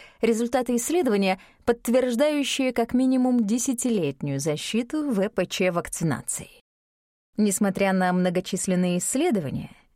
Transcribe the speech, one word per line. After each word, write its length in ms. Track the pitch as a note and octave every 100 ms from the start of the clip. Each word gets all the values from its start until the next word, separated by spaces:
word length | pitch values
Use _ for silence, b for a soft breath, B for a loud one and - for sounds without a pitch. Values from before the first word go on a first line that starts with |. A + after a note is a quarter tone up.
| B B
результаты 540 | A3+ A3 A#3 B3+ B3 A#3+
исследования, 600 | A#3 E4+ C4 G#3 F#3+ F#3 B B -
подтверждающие 1080 | A#3 - B3 B3+ A#3 D4 D4 C4+ - C4
как 220 | A#3+ A#3
минимум 520 | B3 C4 C4 B3+ B3 G3+
десятилетнюю 920 | A#3+ - B3 B3+ G#3+ D3 C#3+ D3 C#3
защиту 680 | D3+ D3+ - G#3+ A#3+ D#4 D4
В 180 | G3+ G3
П 160 | -
Ч 280 | F3+ - F#3
вакцинацией. 880 | F3 - - E3 B2 - - - - _ _ _ _ _ _ _ -
Несмотря 560 | G#3+ F#3+ G3+ F#3+ G3
на 220 | F#3+ F#3
многочисленные 840 | F3+ F3+ F3+ F3+ F#3+ - F3+ F3+ F3+
исследования, 720 | - C4 F4 A3 C#3+ - - - _